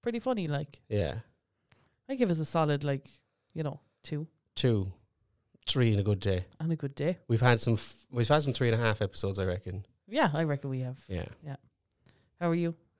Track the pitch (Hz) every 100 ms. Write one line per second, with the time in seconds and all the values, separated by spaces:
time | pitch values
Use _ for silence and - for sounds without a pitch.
0 | - 233 254 240 165 143 147 - _ 104
1 | 82 113 - _ _ _ _ _ _ _
2 | - 269 226 165 156 170 156 143 147 139
3 | - - _ _ _ 156 151 151 _ _
4 | - 151 156 _ _ - 131 110 95 -
5 | _ _ _ _ _ _ - 135 120 104
6 | 98 98 98 92 92 - 160 160 139 -
7 | 147 185 _ 113 123 117 - 110 - -
8 | - 120 113 147 143 - 123 113 113 104
9 | 101 - 98 98 92 90 - 92 - _
10 | _ 240 240 147 165 139 139 131 127 131
11 | - 92 - - 151 135 _ _ _ _
12 | _ _ _ _ 175 170 170 165 _ _